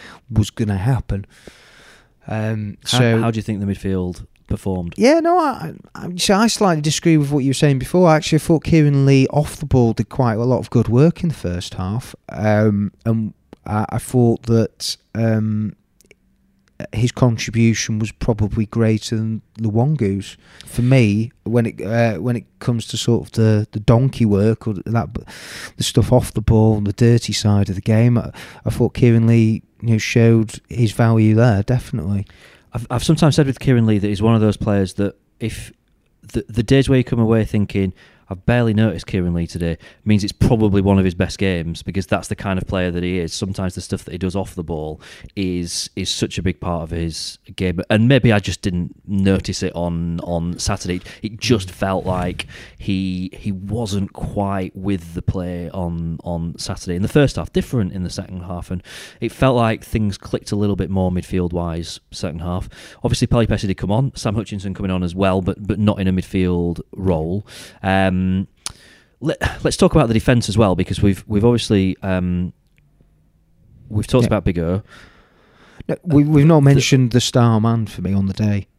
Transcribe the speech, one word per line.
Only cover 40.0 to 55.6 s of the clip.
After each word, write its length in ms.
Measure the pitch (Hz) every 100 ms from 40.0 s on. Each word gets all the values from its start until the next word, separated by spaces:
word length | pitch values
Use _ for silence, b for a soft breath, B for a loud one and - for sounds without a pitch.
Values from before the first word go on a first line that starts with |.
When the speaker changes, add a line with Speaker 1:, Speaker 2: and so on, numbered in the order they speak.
Speaker 2:
means 200 | 104 107
it's 80 | 98
probably 500 | - - 117 107 98
one 160 | 95 98
of 60 |
his 100 | 95
best 240 | 87 92 -
games, 460 | 98 87 82 85
because 240 | - 95 92
that's 180 | 98 -
the 80 |
kind 240 | 104 104 92
of 60 | -
player 240 | 95 90
that 140 | 87
he 140 | 90 92
is. 120 | 82
Sometimes 440 | - 95 98 92 92
the 40 |
stuff 240 | - 92
that 60 | -
he 80 | 87
does 160 | 92
off 220 | 95 95 -
the 80 |
ball 360 | 82 80 78 78 B B B -
is, 520 | 92 90 85 - -
is 160 | - 90
such 260 | - - -
a 60 |
big 160 | 90 87
part 240 | 90 85
of 80 | 80
his 480 | 82 82 78 - - -
game. 260 | - 90 87 -
And 200 | 107 117
maybe 240 | 135 117
I 80 | 104
just 220 | 98 -
didn't 380 | 101 87 87 - -
notice 560 | 101 95 95 - 95
it 100 | 92 -
on, 420 | 87 85 85 85
on 380 | - 85 85 87
Saturday. 440 | - 101 90 87 B B
It 160 | 113 107
just 320 | 110 117 92
felt 340 | - 98 95
like 420 | 92 90 90 90 B B B B
he, 540 | - 95 95 90 92
he 200 | - 110
wasn't 600 | 95 101 110 110 101 98
quite 600 | - - - 98 98 92
with 400 | 98 95 95 85
the 80 | 85
play 480 | - 95 90 87